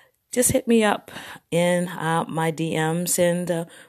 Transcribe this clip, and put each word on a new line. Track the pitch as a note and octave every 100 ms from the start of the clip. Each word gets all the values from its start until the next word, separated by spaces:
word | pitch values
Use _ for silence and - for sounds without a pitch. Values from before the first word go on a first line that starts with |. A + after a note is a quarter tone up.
| _ _ _
just | - B3
hit | C4 -
me | A#3
up | G#3+ G3+ - - - - -
in, | E3 F3 F3+ F3+
uh, | F3 D#3+ E3 -
my | D#3+ E3
D | D#3+ E3 D#3+
Ms, | D#3 E3+ F3+ -
and, | F3 F3 F3
uh, | E3+ E3 -